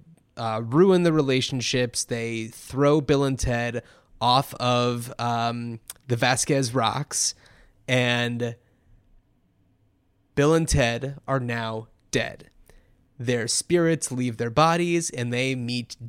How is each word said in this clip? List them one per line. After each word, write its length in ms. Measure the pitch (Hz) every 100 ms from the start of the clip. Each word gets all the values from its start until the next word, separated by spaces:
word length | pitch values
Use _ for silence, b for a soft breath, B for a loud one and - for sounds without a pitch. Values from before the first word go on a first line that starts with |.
| - - _ -
uh, 260 | 113 110
ruin 400 | 117 135 196 185
the 80 | 170
relationships, 920 | 156 135 131 123 135 113 127 123 -
they 420 | - 120 117 113 113
throw 540 | - - 127 143 156
Bill 220 | 139 143
and 140 | 139 131
Ted 440 | - 120 120 117 b b b -
off 340 | 120 123 -
of, 580 | - 123 123 123 120 120 -
um, 580 | 120 117 117 120 120 113 - - -
the 80 | 117
Vasquez 580 | 123 131 - 139 127
Rocks, 600 | 127 110 104 147 - - - b b b b -
and 720 | 127 123 120 120 120 120 113 _ _ _ _ _ _ _ _ _ _ _ _ _ _ _ _ _
Bill 200 | - 143
and 120 | 165 165
Ted 480 | 147 127 117 135 139 -
are 120 | 135
now 480 | 123 117 113 110 110 _ _
dead. 400 | 123 117 - - _ - - _ _ _ -
Their 260 | 123 123 113
spirits 640 | - - 175 165 160 -
leave 280 | 127 123 113
their 120 | 120
bodies 600 | 113 160 170 175 170 165
and 220 | - 120
they 220 | 120 131
meet 420 | 131 117 123 117 -